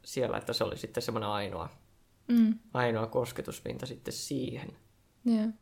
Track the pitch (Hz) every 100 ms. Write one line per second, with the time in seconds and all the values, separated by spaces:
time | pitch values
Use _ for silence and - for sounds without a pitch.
0 | - - 120 101 - 117 110 - - -
1 | 120 113 104 104 101 87 82 - _ _
2 | _ _ - 240 220 226 - 127 120 113
3 | 113 127 120 - - - - - - -
4 | - - - 139 127 120 - - _ _
5 | _ _ 240 226 220 214